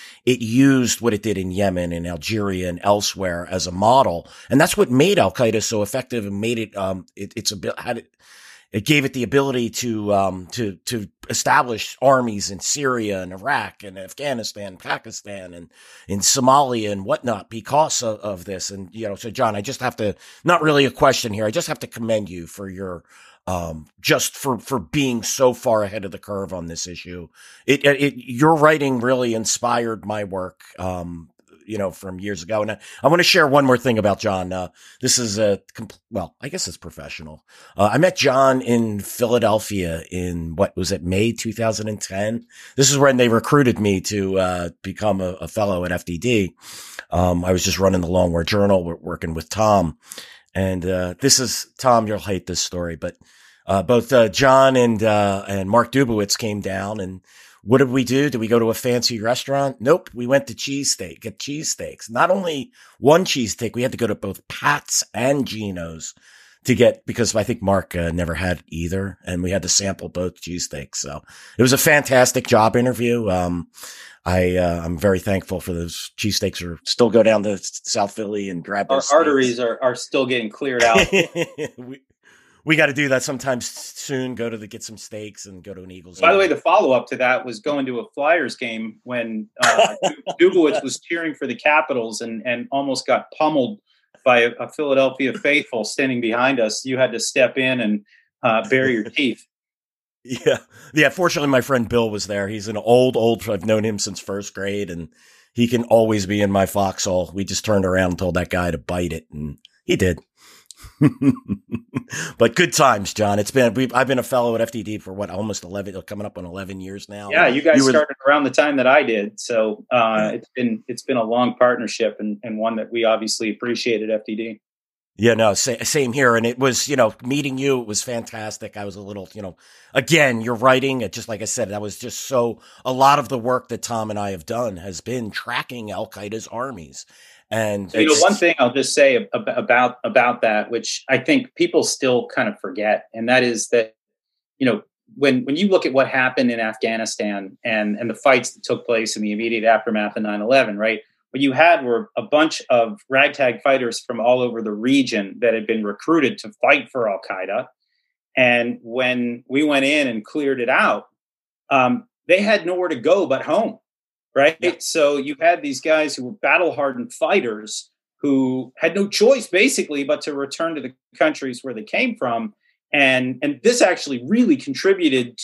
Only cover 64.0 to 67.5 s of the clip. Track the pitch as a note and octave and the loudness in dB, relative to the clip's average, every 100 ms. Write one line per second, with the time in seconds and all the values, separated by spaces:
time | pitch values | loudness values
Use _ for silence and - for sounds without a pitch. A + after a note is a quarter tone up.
64 | A2+ G2+ G2 F#2 - - C#3+ C#3+ - - | -4 -2 -6 -10 -14 -4 -2 -2 -2 -4
65 | - G#2+ B2+ C#3+ G#2+ G#2+ G2+ F2+ E2 D#2+ | -4 -2 0 0 -2 -6 -8 -8 -10 -12
66 | - - _ _ _ _ - A2 A2+ - | -16 -18 _ _ _ _ -2 4 4 4
67 | - A2 G#2+ A2 G2 | -6 -2 0 0 -2